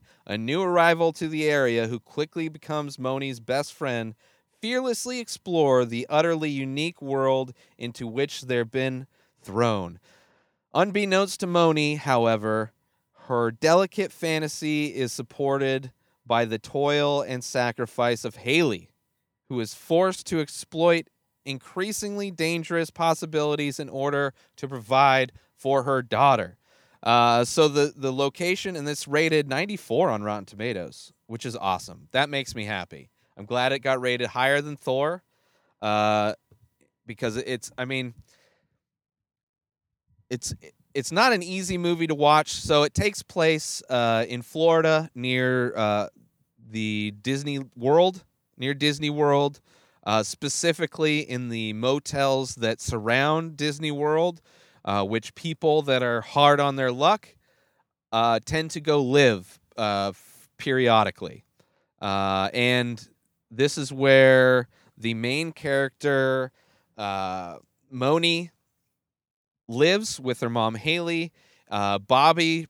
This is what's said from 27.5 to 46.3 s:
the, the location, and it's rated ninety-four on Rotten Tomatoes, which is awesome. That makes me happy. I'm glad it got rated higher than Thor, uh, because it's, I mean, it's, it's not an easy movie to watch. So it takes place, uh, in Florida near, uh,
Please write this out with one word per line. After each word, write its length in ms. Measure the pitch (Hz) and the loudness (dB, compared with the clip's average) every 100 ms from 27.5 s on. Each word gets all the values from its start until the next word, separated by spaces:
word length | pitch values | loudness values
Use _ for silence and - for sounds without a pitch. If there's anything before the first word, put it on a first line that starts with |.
| - 151 | 2 2
the, 240 | 143 147 139 | 2 0 -2
the 160 | 135 | -4
location, 640 | 131 139 - 175 190 196 | -2 -2 -2 -4 -4 -6
and 140 | 170 143 | -8 -8
it's 180 | 147 147 | -8 -2
rated 420 | 147 160 156 143 | 0 2 2 0
ninety-four 640 | 135 202 208 - 120 180 | -2 -4 -6 -4 0 2
on 140 | 107 | 0
Rotten 200 | 104 104 | -4 -6
Tomatoes, 680 | 95 101 117 98 80 - - _ - | -8 -8 -6 -6 -8 -14 -20 _ -14
which 180 | 113 123 | -10 -10
is 80 | |
awesome. 540 | 110 95 87 - 85 - | -6 -2 -2 -6 -20 -6
That 180 | 127 147 | -2 -2
makes 280 | 143 127 117 | -2 -8 -10
me 80 | |
happy. 460 | 104 98 87 71 69 _ _ - | -8 -8 -8 -16 -20 _ _ -18
I'm 80 | |
glad 260 | 104 123 127 | -6 0 0
it 80 | 135 | 0
got 220 | 135 131 | -2 -2
rated 260 | 123 123 117 | -2 -2 -4
higher 320 | 127 131 143 | 0 0 0
than 160 | 147 143 | -2 -8
Thor, 460 | - 131 151 180 _ _ _ _ _ - | -4 -2 -2 -6 _ _ _ _ _ -8
uh, 520 | 107 107 107 107 104 - _ _ _ _ _ _ 117 | -2 0 2 2 0 -4 _ _ _ _ _ _ -18
because 300 | 110 120 113 | -8 -6 -4
it's, 340 | 120 123 - - | -6 -8 -10 -10
I 60 | |
mean, 300 | 127 135 123 113 _ _ _ _ _ _ _ _ _ _ _ _ _ _ _ _ _ _ _ _ - | -6 -6 -8 -12 _ _ _ _ _ _ _ _ _ _ _ _ _ _ _ _ _ _ _ _ -10
it's, 240 | 123 - 98 78 _ _ | -8 -8 -12 -16 _ _
it's 180 | 139 - | -8 -2
not 200 | 175 254 | 2 2
an 100 | 208 | 2
easy 340 | 175 185 185 180 | -2 -8 -6 -2
movie 300 | 170 170 165 | -2 0 -2
to 60 | |
watch. 360 | 147 147 151 151 | 2 6 6 2
So 280 | - - 151 | -4 2 2
it 120 | 147 | 2
takes 280 | - 208 202 | 0 -2 -4
place, 600 | - 185 160 156 - - - | -8 0 2 2 -2 -10 -4
uh, 360 | 123 117 113 117 | 0 2 0 -2
in 160 | 123 | -6
Florida 680 | 120 160 165 165 160 156 160 | -8 0 2 4 4 2 0
near, 640 | 123 127 127 127 127 123 110 | -6 -2 0 0 0 -2 0
uh, 320 | 107 104 98 _ _ | 0 0 -4 _ _